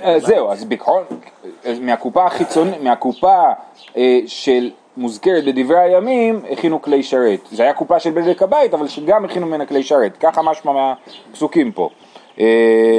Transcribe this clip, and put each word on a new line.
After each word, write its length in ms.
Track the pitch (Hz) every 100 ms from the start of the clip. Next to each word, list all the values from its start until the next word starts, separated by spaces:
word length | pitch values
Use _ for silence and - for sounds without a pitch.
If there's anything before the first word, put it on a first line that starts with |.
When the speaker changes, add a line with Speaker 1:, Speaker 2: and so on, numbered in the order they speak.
Speaker 1:
אה, 80 | -
Speaker 2:
הבית. 140 | 165 131
Speaker 1:
זהו, 260 | 208 110
אז 140 | 101 110
בכל, 360 | 110 - - - - - - 92 - 120
אז 140 | 120
מהקופה 460 | 127 117 127 165 180
החיצון-, 580 | - 170 160 170 175
מהקופה, 600 | 135 120 127 123 185 190 147 117 - - - -
אה, 220 | 127 127 113
של 440 | - - 123 123 - _ -
מוזכרת 480 | 120 107 190 180 139
בדברי 340 | 131 127 165
הימים, 600 | 180 180 220 262 226 220 -
הכינו 300 | 214 170 156
כלי 220 | 147 143
שרת. 360 | 131 131 120 98 -
זה 120 | 107
היה 100 | 117
קופה 260 | 117 139 170
של 120 | 170
בדק 300 | 160 170 180
הבית, 320 | 190 285 254
אבל 140 | 170 147
שגם 380 | - 151 214 196
הכינו 220 | 180 165
ממנה 180 | 156 143
כלי 180 | 139
שרת. 340 | 131 147 107 -
ככה 240 | 160 160
משמע 300 | 160 156 151
מהפסוקים 1000 | 139 135 127 - - - - 151 170 127
פה. 180 | 101 85 - _ - - -
אה, 60 | 110 113 113 113 113